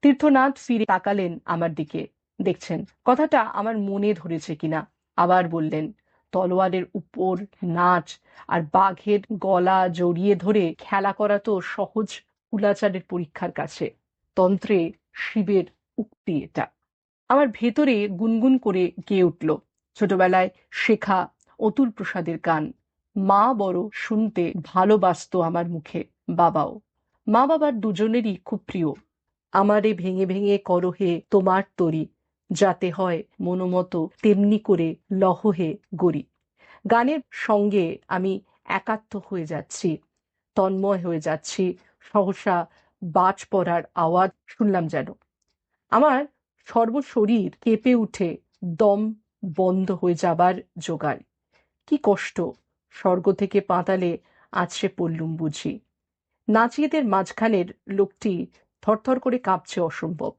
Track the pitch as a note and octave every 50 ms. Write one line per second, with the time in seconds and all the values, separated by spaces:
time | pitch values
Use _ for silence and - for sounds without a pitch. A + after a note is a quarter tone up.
0 | - C#4 C#4 C4+ - D4+ C#4 C4 C4 C#4 C4+ - - - A#3+ A3+ G#3+ - F#3+ F#3
1 | - G3+ G3+ G3+ F#3+ F3 E3+ - _ - E3+ E3+ E3+ E3 D#3+ D3 D#3 D3+ - E3
2 | D#3+ - _ _ _ _ _ _ F#3+ G3+ F3+ - - - F3 D#3+ G3+ - _ _
3 | _ - B3 C4 D4+ D#4 - C4+ A3 G#3+ - - G3+ A3 A3+ A3 G3+ G3 G3 G3
4 | G3+ G#3 G#3+ - D#3 F3+ E3 D#3+ - - E3 D3 - D#3+ D#3 D#3 - - _ _
5 | _ _ _ - F3 F3 F3+ F#3 F3+ E3+ E3 E3+ D#3+ D#3 D3+ D#3 D#3 D3+ - _
6 | _ _ _ _ _ _ - F#3 F#3+ F3+ F3+ F#3 F#3+ F#3 F3 F#3 F3+ - _ G3+
7 | - _ _ - F#3 F#3 F#3 F3+ G#3 G3+ _ _ - F3+ E3 E3+ F3 F3+ F3+ F3
8 | F3 - - - _ _ _ - - - - E3+ E3 D3 - F#3+ G3 G3 F#3 -
9 | - G#3 G#3 G#3 G3 _ A3+ F#3+ - F#3+ F#3+ F3+ F3+ F#3 F#3+ F#3+ F#3 F3+ E3+ E3
10 | F3+ F3 F3 E3 F#3 G3+ G3+ E3+ E3+ F#3+ G#3 G#3+ F#3 E3 - _ - - - G3
11 | G3 G3 G3 - G#3+ G#3 G3+ G3+ G3+ A#3 G#3 F#3 E3+ - - - G3+ - _ A3
12 | A3 - - - _ _ _ _ _ _ - G#3 G3+ G3+ G3+ G3+ - G3+ F#3 F#3
13 | F3 _ - F3 F3 D3 _ - - F3 - - D3 D3 - - E3 A#2+ - _
14 | _ _ _ _ _ _ _ - F#3 F3+ G3 F#3 - - G#3+ F#3 E3 E3+ G3+ _
15 | _ _ _ - - - - A3 G3+ F3 G3+ F#3+ F3 - _ _ _ _ _ -
16 | G#3+ _ _ _ _ - F3 D3 - - _ - - - _ _ _ _ _ _
17 | _ _ _ _ _ _ A#3+ C4+ D4 C4 G#3 - A3+ A#3+ A3 - D4+ C#4 B3 G#3
18 | G3+ G#3 F#3+ F3 A3 A3+ A3+ A3+ G#3+ C4 C4 B3+ - A3 F#3 F#3 F3+ F3 - -
19 | E3+ - G#3 F#3+ F#3 F3 E3+ _ - D#3 D3+ - _ _ _ _ _ _ _ -
20 | G#3+ G3 G3 F#3 F#3 F#3 F#3 F#3 F#3 F#3 - _ _ _ - - - - A3+ G#3
21 | - - G3 F#3 - - _ _ _ _ _ _ - G#3+ G#3 - C4+ A#3+ G#3 -
22 | G3 - - F#3+ F3 D#3+ E3+ - _ F3 E3 D#3 D3+ - - _ _ _ _ _
23 | _ _ _ G3+ G3 F#3+ G3 G3+ G#3+ A#3+ C4 G#3+ G3+ F#3+ F3+ F3+ F#3 G#3+ - -
24 | - - A3+ G#3+ A3 G#3+ - - F3 E3 - E3+ D3 - - F#3 F#3 G3+ G#3+ G#3+
25 | F#3 F#3 E3+ - - _ - F3+ E3+ E3 E3+ E3+ E3+ F3 F3 E3+ D3 - - E3+
26 | - _ _ _ _ - F3 E3+ F3 E3+ G3 D#3 D3 - - G#3 _ _ _ _
27 | _ _ _ _ _ - G#3 A3+ C4 C#4 D#4+ D#4+ D4+ D4 C4+ A3 G3 A3 G3+ E3+
28 | G#3 A3 A3 B3 A3+ A3+ F#3+ F3 _ - - G3+ _ - - G3 E3+ D3+ C3+ -
29 | _ _ _ _ _ _ _ _ _ _ - F#3 G3 G#3 G#3 G#3+ G3+ A3 G#3+ F3
30 | F3 F#3 F#3 F#3 F#3+ F3+ F#3 G3 G#3 G3+ G3+ G3+ G3+ - F3+ F3 F3 F#3 F3 -
31 | G3+ F3+ E3+ D#3+ - _ - G3+ F#3 F#3+ D#3+ - G3 _ _ - F#3 E3 D#3+ D#3+
32 | D3+ - _ _ _ _ _ _ _ _ F#3+ D#3 G3+ F#3+ F3 - - F3+ E3 -
33 | F#3+ F3+ F3 D#3+ - _ _ _ F3+ F3 F3+ F#3 F#3 F3+ F3+ F#3 F3+ F3+ - F3
34 | D#3+ D#3+ _ _ - A3 G#3 F#3+ G3+ G3+ G#3+ G#3 G#3+ - G3+ E3 E3+ D#3+ E3 -
35 | _ _ G3+ F#3+ F#3+ F#3 F3 - - G#3+ G3 D#3+ F#3 D#3+ D3+ - _ _ - D#3+
36 | F3+ F3 D#3 D3+ C3+ _ _ _ _ _ _ _ _ _ - _ _ G3+ A#3 A#3
37 | A#3+ C4 D4+ D#4 B3+ _ - - - - A3 G#3 G#3 G#3 G3 G#3 F3 E3 E3 -
38 | _ _ - F#3 F#3 F#3+ F#3+ G3 _ _ _ _ _ - - F#3+ - - A3 G#3+
39 | A3 _ - G#3 F3+ - G3 F#3 E3 D3+ E3 D3 - _ - - - F#3 D#3 D3
40 | _ _ _ _ _ _ _ _ _ _ _ - G3 F#3+ F#3+ F#3+ G3 G3+ G3+ F#3+
41 | E3+ F3+ E3+ D#3+ D3+ E3 D#3 D#3 _ - - - F#3+ F#3 F3+ F3+ _ _ _ _
42 | _ - _ G#3+ G3 F#3 F#3+ - - A3 F#3 F3 E3 - _ _ _ _ _ _
43 | - F3 D#3 F#3+ F3+ F#3 F#3 - - _ - G3 F3+ F3 E3+ E3+ E3+ - _ -
44 | E3+ D#3+ E3 F3+ F#3 F#3+ - _ _ _ - _ A#3+ G#3 G3 F#3 E3 D#3 D#3+ D3+
45 | B2 - - _ _ _ _ _ _ _ _ _ _ _ _ _ _ _ - A3
46 | C#4 D4+ C4+ B3+ D4 D4 _ _ _ _ _ _ _ - - A#3+ A#3 A3+ A3+ C#4+
47 | C4+ - - A#3+ G#3+ G#3 A#3 A3+ F#3+ F3+ - _ - A#3+ A3 A3 - B3+ B3 A#3+
48 | A3 G3 - - G3 E3+ D#3+ - _ _ _ _ - F3+ E3+ D#3 A3+ G#3 G3+ G3+
49 | G#3+ A3 A3 G#3+ _ _ _ _ - F#3+ D#3 - F#3+ F#3 F3+ F#3+ F#3+ F3+ G3 F3
50 | - F3+ F3 D#3+ - F3 E3 E3 F3 F3+ F#3 F3+ - _ _ F3 D#3+ - E3 D3+
51 | - D3+ B2+ - - _ _ _ _ _ _ _ _ _ _ _ _ - D#4 D4
52 | - A3+ G3+ F#3 - - - - - - - _ _ _ _ _ _ _ _ -
53 | - G3 F3+ F3+ F3 G3+ F#3+ - G3+ F#3+ - G3+ G3 _ F#3 F3 F3+ - F#3+ F#3+
54 | F3+ F3 E3+ - _ _ _ _ _ _ - F#3+ F3+ F3 - - - G3 F#3+ -
55 | F3 E3 E3 D#3+ D#3+ D#3+ D#3+ D#3 E3 D#3 D3+ - - E3 - G#3+ _ _ _ _
56 | _ _ _ _ _ _ _ _ _ - G#3+ A3 A3+ A#3+ - - D4 D4+ - D#4
57 | C#4+ A3+ F#3+ F#3+ F#3+ - - - A3 A3+ A3 F#3+ F3 F3+ - _ _ - G3 G3
58 | G3 F#3+ _ _ - A3 F#3+ E3+ - - _ _ _ _ _ _ - - G#3+ G#3+
59 | _ - C4 B3+ - C4 A#3+ B3 B3 - F#3+ F3+ - - - - F3 E3 - -
60 | - E3 F3 D3+ - D#3 -